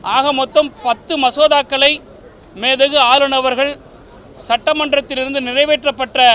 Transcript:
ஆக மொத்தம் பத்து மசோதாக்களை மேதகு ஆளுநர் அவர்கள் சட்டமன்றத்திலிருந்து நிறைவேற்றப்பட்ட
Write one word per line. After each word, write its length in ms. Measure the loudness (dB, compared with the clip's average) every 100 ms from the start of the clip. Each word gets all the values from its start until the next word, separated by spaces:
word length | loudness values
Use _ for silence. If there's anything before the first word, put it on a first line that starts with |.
| -2
ஆக 100 | 0 0 -2
மொத்தம் 300 | 0 0 -2 -6
பத்து 280 | -6 -6 -6 -2
மசோதாக்களை 640 | -2 2 2 2 0 0 0 0 -8 -20 -20 -20 -20 -8
மேதகு 380 | -4 0 2 2 2
ஆளுநர் 280 | 2 2 0
அவர்கள் 300 | -2 -2 -4 -4 -18 -20 -20 -20 -20 -20 -4
சட்டமன்றத்திலிருந்து 920 | -2 0 -2 0 -2 -2 -6 -4 -6 -4
நிறைவேற்றப்பட்ட 720 | -2 -2 -2 -6 -4 -6 2 4